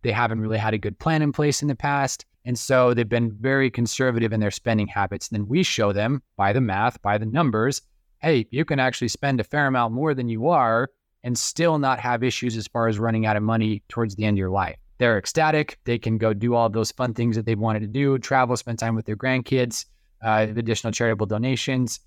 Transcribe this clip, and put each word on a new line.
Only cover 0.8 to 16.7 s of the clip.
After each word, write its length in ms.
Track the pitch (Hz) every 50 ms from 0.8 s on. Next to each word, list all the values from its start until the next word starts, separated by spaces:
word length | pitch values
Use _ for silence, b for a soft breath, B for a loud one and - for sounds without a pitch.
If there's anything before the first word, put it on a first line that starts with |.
| - 107 98 _
plan 240 | - 160 160 156 151
in 100 | 147 135
place 300 | - 151 147 135 - -
in 60 | 147
the 60 | 139
past. 520 | - - 147 143 143 139 135 - - - _ _ _ _
And 140 | 120 123 117
so 360 | - - 135 127 127 123 123
they've 140 | 117 120 107
been 240 | 120 117 117 117 107
very 380 | 104 110 135 135 135 135 131
conservative 600 | 113 - 117 113 - - 135 127 120 113 113 110 104
in 80 | 110
their 120 | 107 104 -
spending 340 | - _ - 117 107 104
habits. 420 | - - 104 98 92 101 98 - -
And 100 | - 107
then 100 | 104 101
we 140 | 127 170 185
show 300 | - - - 110 101 101
them 300 | 98 104 113 139 139 - _ _
by 160 | - 101 101 104
the 80 | 131
math, 400 | 131 110 95 98 107 123 123 - _
by 160 | 101 101 107
the 80 | 107
numbers, 560 | 107 110 147 170 139 110 107 110 131 143 - _ _ _ _ _ _ _ _
hey, 260 | - 151 165 131 110 _
you 140 | - 131 160
can 160 | - 156 135
actually 280 | 127 127 120 - 127 117
spend 320 | - - - 143 135 123
a 40 | 107
fair 220 | - - 147 147
amount 260 | 139 131 127 120 113 110
more 220 | 123 147 160 147
than 140 | 131 123 120
you 200 | 113 110 113 151
are 400 | 175 139 127 117 113 113 127 - _ _ _ _ _ _ _
and 140 | - 123
still 420 | 117 - - - - 165 170 160 151
not 220 | 143 135 131 117
have 240 | - 123 123 120 120
issues 320 | 127 117 - - 123 113
as 100 | 113 104
far 220 | - _ 120 117 113
as 100 | 110 104
running 280 | 113 117 113 110 110
out 100 | 110 107
of 60 | 104 107
money 400 | 107 113 113 110 107 107 104 _ _
towards 260 | - - 117 110 98
the 100 | 98 107
end 120 | 107 104
of 20 | 98
your 120 | 95 92
life. 260 | 92 98 95 82 80 - - _ - -
They're 200 | 123 120 117 101
ecstatic. 600 | 92 - - 165 156 156 156 151 151 - - _ _
They 140 | - 120 110
can 180 | - 113 113
go 160 | 110 113 113 107
do 220 | 101 110 120 120
all 160 | 117 117 113